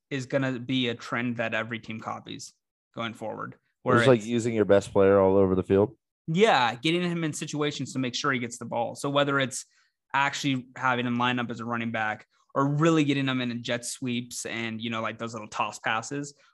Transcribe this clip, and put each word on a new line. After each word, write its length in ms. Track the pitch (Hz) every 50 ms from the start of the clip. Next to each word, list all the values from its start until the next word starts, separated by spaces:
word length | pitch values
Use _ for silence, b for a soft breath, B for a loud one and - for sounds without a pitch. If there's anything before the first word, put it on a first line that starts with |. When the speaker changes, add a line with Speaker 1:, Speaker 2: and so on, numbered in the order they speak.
| _ -
Speaker 1:
is 160 | 147 135 127
gonna 340 | 123 143 139 135 131 131 120
be 300 | 123 123 135 131 127 117
a 60 | 117
trend 420 | 117 - - - 117 120 123 120 113
that 160 | 117 113 110
every 260 | 110 110 113 120 113
team 200 | 110 - 113 110
copies 540 | 110 110 110 110 - 104 107 113 - - - _ _ _ _ _ _ _ _
going 200 | 123 117 113 113
forward. 420 | - 113 107 107 107 110 120 127 - _ _ _ _
Where 160 | - 127 123 120
Speaker 2:
It's 100 | 117 135
like 120 | 127 117
Speaker 1:
it's 80 | 104 113
Speaker 2:
using 260 | 120 117 110 123 113
your 120 | 110 104
best 260 | 92 101 101 98 -
player 280 | - 101 98 98 98 98
all 180 | 95 95 95 101
over 180 | 98 92 92
the 80 | 92 90
field. 320 | - 98 98 104 135 - _ _ _ _ _ _ -
Speaker 1:
Yeah, 480 | 160 180 214 226 180 135 123 113 113
getting 260 | 123 117 160 165 180
him 220 | 180 175 170 170 165
in 100 | 156 143
situations 600 | - 165 156 - 147 147 147 147 - 135 127 -
to 60 | 131
make 140 | 131 123 120
sure 180 | - - 147
he 60 | 131 123
gets 220 | 123 117 - -
the 60 | 120
ball. 300 | 123 120 117 117 113 123
So 140 | - - 143
whether 300 | 139 143 143 143 139 139
it's 260 | 135 131 - - - _ _ _ _ _ _ _ _ _ -
actually 540 | 135 139 139 - - - 143 135 131 123 - -
having 320 | - 123 131 123 120 123 123
him 100 | 120 120
line 220 | 123 123 123 123
up 100 | 120 117
as 120 | 120 113
a 40 | 113
running 260 | 117 120 117 113 113
back 360 | 113 113 110 107 107 107 - _ _ _ _ _ -
or 140 | 139 139 143
really 360 | 147 147 160 170 165 160 147
getting 240 | 139 139 139 135 135
him 140 | 131 127
in 220 | 123 120 117 120 120
jet 200 | 127 120 120 120
sweeps 640 | - - - 135 127 120 120 123 123 - - -
and, 340 | - - 113 117 113 110 110
you 120 | 113 117
know, 100 | 117 113
like, 160 | 113 110 110 113
those 160 | 117 117 117
little 140 | 113 107 113
toss 320 | - - 117 104 107 -
passes 560 | - 123 113 110 - - 143 143 143 143 - _ _ _